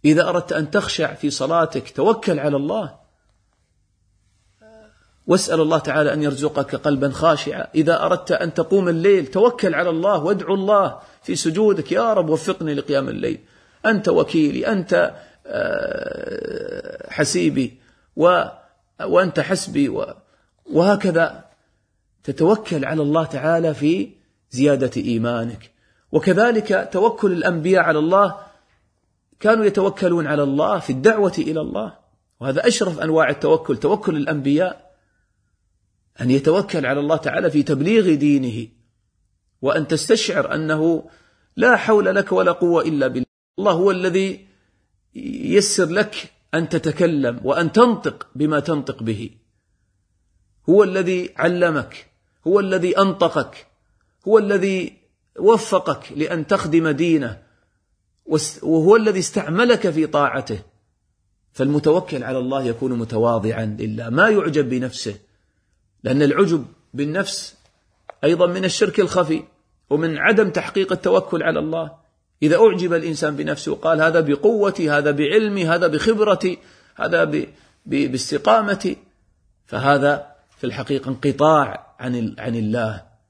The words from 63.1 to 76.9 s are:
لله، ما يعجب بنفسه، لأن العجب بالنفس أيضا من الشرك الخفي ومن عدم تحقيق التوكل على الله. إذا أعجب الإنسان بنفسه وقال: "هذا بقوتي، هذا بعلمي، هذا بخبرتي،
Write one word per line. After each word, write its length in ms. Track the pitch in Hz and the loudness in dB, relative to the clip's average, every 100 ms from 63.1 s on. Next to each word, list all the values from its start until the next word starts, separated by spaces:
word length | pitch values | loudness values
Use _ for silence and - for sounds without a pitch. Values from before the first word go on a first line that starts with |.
| 113 117 117 107 113 110 104 | 0 0 0 -2 -4 -6 -6
لله، 280 | 110 107 113 | -8 -8 -4
ما 200 | 131 214 | 2 4
يعجب 400 | 208 156 151 131 | 2 0 -2 -2
بنفسه، 460 | 127 127 - 110 98 _ _ _ _ _ _ _ _ | -4 -6 -8 -12 -12 _ _ _ _ _ _ _ _
لأن 180 | - 135 | -2 2
العجب 420 | 143 147 190 165 120 _ _ | 2 2 2 0 -4 _ _
بالنفس 640 | 127 147 170 196 - - _ _ _ _ _ - _ | -8 -4 -4 -6 -8 -14 _ _ _ _ _ -20 _
أيضا 220 | 147 170 175 | 0 4 2
من 180 | 185 | 2
الشرك 360 | 185 - 208 - | -4 0 0 2
الخفي 420 | 180 180 160 156 - _ _ _ _ | 0 0 0 -2 -6 _ _ _ _
ومن 280 | 151 165 147 | -2 -2 0
عدم 320 | 170 220 208 | 2 4 2
تحقيق 420 | 160 - 202 190 | -2 -4 -4 -2
التوكل 500 | 185 185 190 185 165 | -2 2 2 0 -4
على 160 | 156 156 | -2 -2
الله. 340 | 156 160 156 - _ _ _ _ | -4 -6 -8 -14 _ _ _ _
إذا 140 | 151 170 | 2 6
أعجب 360 | 220 180 175 | 6 4 0
الإنسان 440 | 170 165 147 156 147 | -2 -2 -4 -4 -2
بنفسه 360 | 151 147 - | -6 -6 -6
وقال: 300 | 143 160 156 | -4 0 2
"هذا 180 | 160 165 | 4 4
بقوتي، 720 | 160 175 214 226 202 190 156 | 2 2 2 2 0 0 0
هذا 200 | 147 147 | 2 0
بعلمي، 560 | 143 147 208 214 196 160 | 0 2 2 0 -2 0
هذا 200 | 175 170 | 2 2
بخبرتي، 720 | 156 220 214 208 185 185 175 - _ _ | 2 0 2 2 2 -2 -6 -14 _ _